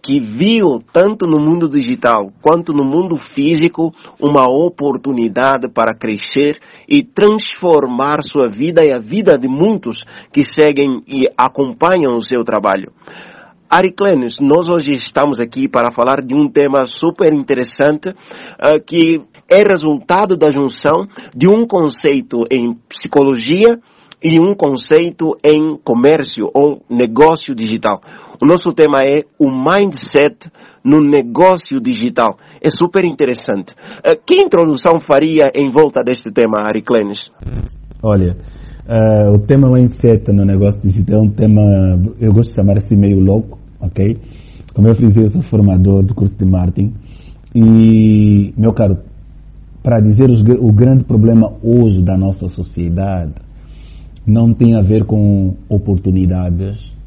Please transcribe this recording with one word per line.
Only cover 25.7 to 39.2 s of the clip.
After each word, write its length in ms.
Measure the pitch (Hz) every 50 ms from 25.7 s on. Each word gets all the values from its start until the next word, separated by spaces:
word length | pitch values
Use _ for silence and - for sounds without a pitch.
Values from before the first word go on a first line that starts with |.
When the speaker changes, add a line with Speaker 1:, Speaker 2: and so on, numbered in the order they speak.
| 151 143 _
Speaker 1:
comércio 680 | - 120 117 123 143 156 147 135 127 - 120 104 - -
ou 280 | 135 143 151 139 - _ _
negócio 640 | 120 120 123 113 113 117 151 160 165 156 - - 135
digital. 460 | 113 113 110 110 110 - 107 101 - _ - - - - - - -
O 40 | -
nosso 260 | 143 175 175 - 180
tema 300 | 139 - 156 151 143 139 131
é 200 | 135 143 151 143 _ _ _
o 120 | 156 135
mindset 1000 | 131 131 127 147 180 202 202 196 151 131 - - - 143 147 147 - _ - 165 _ _ - - _ _
no 180 | _ 127 147 156
negócio 760 | 151 143 147 143 123 120 117 143 175 185 185 175 - - 139 135
digital. 600 | 113 123 123 104 113 123 - - 117 110 98 _ _ - - -
É 80 | - 151
super 340 | - - 170 175 175 196 185
interessante. 680 | 175 147 - 151 127 123 113 - - 107 98 90 - - _ - - - -
Eh, 140 | - - 165
que 240 | 156 _ - 370 370
introdução 560 | 403 339 - 170 170 160 147 127 - - 170 165
faria 460 | - - 147 139 147 160 160 156 147 135 -
em 160 | 143 143 135
volta 320 | 117 156 156 147 - 131
deste 300 | 123 120 127 120 - 113
tema, 280 | 101 - 120 113 110 104
Ariclenes? 720 | 104 107 107 110 104 - 120 113 104 101 101 104 - - _ _ - - - - - - - - - - - -
Speaker 2:
Olha, 320 | - 110 104 98 92 87 90 92 - - - - - - - - - -
eh, 400 | 117 113 110 110 107 107